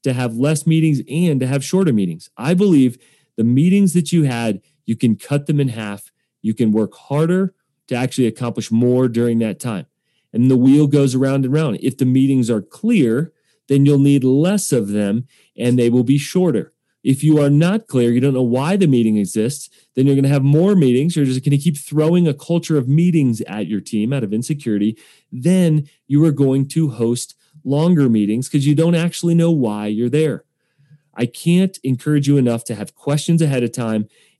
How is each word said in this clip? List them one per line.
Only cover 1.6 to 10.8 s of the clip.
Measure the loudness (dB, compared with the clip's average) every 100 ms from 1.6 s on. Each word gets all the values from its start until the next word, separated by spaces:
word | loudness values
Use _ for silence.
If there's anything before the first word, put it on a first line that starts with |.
shorter | -2 0 0
meetings. | 0 -2 -6 -14 -8
I | -2
believe | 0 4 4 2 0 _ _ _ -4
the |
meetings | 0 2 2 2 2
that | 0 0
you | 0
had, | 0 -2 -4 -6 -10 _ -8
you | -2
can | 0 0
cut | -2 -4 -2
them | -2
in | -2
half. | -4 -10 -12 -16 _ _ _
You | -6
can | -2 0
work | 0 -2
harder | -6 -6 -2 0 0 -2 -6 _ _ -8
to | -6
actually | -4 -2 -2
accomplish | -2 -6 -6 -4
more | 0 2 2 0
during | 0 0 0
that | -2 -4
time. | -8 -8 -10 _ _ _ _
And | 0 2
the | 4
wheel | 4 4